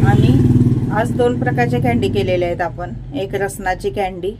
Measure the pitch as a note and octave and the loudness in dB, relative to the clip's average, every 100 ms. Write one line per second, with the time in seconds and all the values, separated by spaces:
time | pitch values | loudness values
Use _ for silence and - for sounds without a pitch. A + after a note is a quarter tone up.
0 | - C3+ B2+ C3 B2+ - - - - G#3 | 4 4 4 4 4 4 4 2 0 -2
1 | A#3+ B3 A#3+ B3 B3 B3 A#3+ A#3+ A#3+ A#3 | -2 0 0 0 -2 0 0 2 2 0
2 | G3 G3+ F#3 F3+ F3 E3+ E3+ E3+ F3 F3 | 0 0 0 0 -2 -2 -4 -6 -10 -10
3 | - F#3 G3 G3+ G3 - F#3+ F3+ - A3 | -10 -8 -6 -4 -4 -4 -4 -4 -4 -4
4 | F#3+ F#3 F3+ | -6 -4 -8